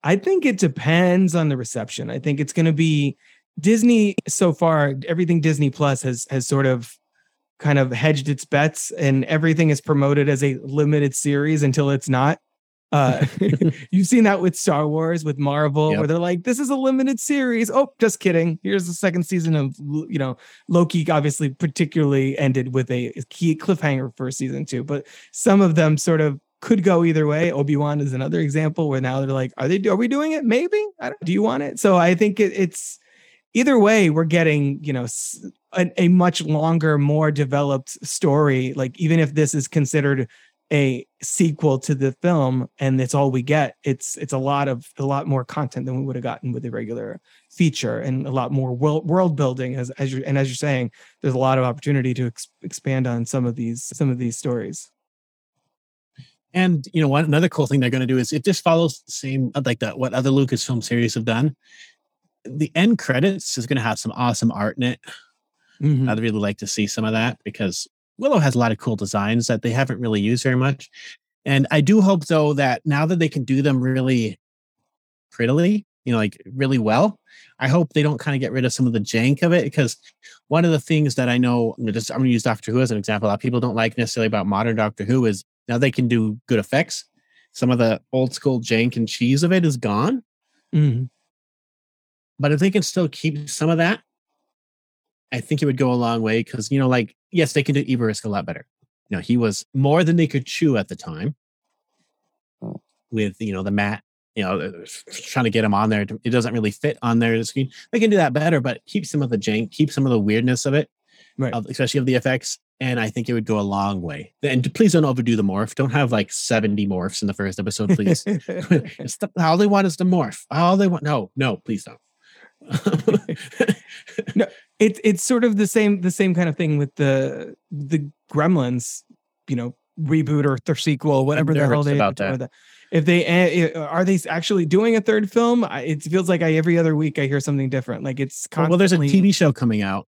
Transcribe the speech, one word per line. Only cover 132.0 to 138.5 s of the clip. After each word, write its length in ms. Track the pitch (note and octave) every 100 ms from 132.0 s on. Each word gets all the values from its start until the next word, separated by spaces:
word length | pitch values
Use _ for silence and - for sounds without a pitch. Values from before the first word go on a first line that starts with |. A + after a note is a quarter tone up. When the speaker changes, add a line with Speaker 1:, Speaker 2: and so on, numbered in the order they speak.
| G2+
Speaker 1:
do 80 | B2+
Speaker 2:
that. 80 | G2
Speaker 1:
with 80 | C3
that. 100 | B2 _ _ - _
If 140 | E3+
they, 680 | D3+ F3 E3 F3 F3 F3 D#3+
uh, 60 | E3
are 180 | D3 F#3
they 160 | F#3 F#3+ -
actually 360 | E3 - G3
doing 300 | D#3+ F3+ A3+
a 60 | A3+
third 300 | G#3 G#3+ G3+
film? 320 | A#3 A#3 A#3+
I, 180 | G#3 C3
it 220 | C3 D3
feels 240 | D3+ F#3 F3+
like 140 | F3
I, 120 | E3
every 240 | D#3+ D#3+ E3+
other 180 | D#3+
week 240 | D3+ D#3 D#3
I 60 | C#3
hear 120 | C#3+
something 300 | C#3 C#3+ C3+
different. 340 | C3 B2 A#2
Like, 160 | C3+ B2
it's 280 | C3+ - -